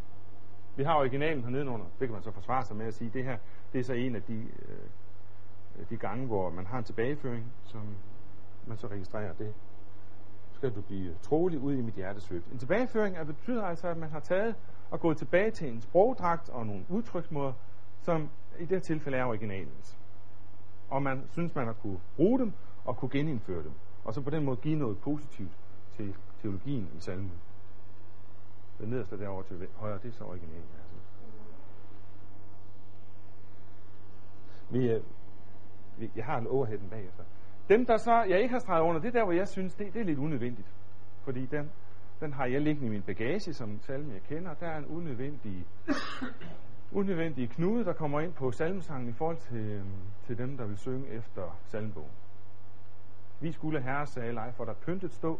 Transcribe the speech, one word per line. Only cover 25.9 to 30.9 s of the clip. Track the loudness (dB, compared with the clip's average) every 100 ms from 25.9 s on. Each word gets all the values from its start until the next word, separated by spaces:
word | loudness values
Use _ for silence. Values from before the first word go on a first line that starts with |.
til | 0 0 0 -2 -2
teologien | 0 0 2 0 0 0
i |
salmen. | 0 0 0 0 0 0 0 0 0 0 0 0 0 0 0 -2 -2 0
Den | 0
nederste | 0 0 0
derovre | 0 0
til | 0 0 0 0
højre, | 0 0
det | 0
er |
så | -2
originalen. | -2 -2 -2 -2 -2 0
Altså. | 0